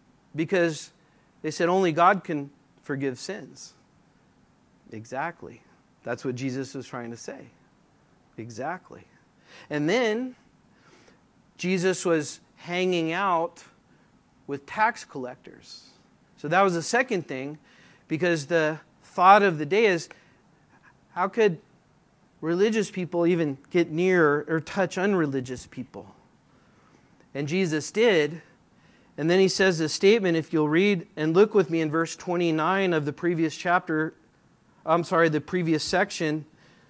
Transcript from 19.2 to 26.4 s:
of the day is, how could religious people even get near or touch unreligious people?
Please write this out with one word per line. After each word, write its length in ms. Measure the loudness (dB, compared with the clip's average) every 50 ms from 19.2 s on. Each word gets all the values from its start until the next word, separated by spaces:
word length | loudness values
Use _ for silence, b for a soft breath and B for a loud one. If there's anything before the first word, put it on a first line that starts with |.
| 8 8 8 8 8
of 160 | 4 2 0
the 80 | -2
day 200 | 0 0 2 2
is, 220 | 2 2 0 -4 -8 b b b b b b b b b b b b b b b b b _ _ _ -6
how 140 | -4 -4 -2
could 300 | 0 2 2 2 2 -2 _ _ _ _ _ _ _ _ _ _ _ _ _ _ _ -8
religious 500 | -4 -2 0 2 2 2 2 0 -2 -2
people 360 | -4 -6 -6 -4 0 2 2
even 300 | 2 2 2 0 -2 -4 -8 -10 -2
get 200 | 0 0 0 0
near 540 | 0 0 2 2 4 4 4 4 4 2 -2 -2
or 120 | -4 -4
touch 380 | -4 -4 -2 -2 -2 -2 -2 -2
unreligious 680 | 0 0 2 2 0 0 -2 -4 -6 -6 -10 -12 -14
people? 480 | -16 -14 -14 -14 -14 -14 -18 -18 -18 -20 _ _ _ _ _